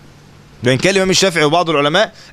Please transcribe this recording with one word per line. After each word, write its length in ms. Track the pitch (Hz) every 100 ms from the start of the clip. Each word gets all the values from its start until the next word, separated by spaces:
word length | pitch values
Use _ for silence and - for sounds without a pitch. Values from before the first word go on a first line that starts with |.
| - - - - - -
لأن 160 | 120 131
كان 120 | 175
الإمام 180 | 196 190
الشافعي 340 | 175 196 165
وبعض 260 | 151 165 165
العلماء 440 | 151 143 170 214 - -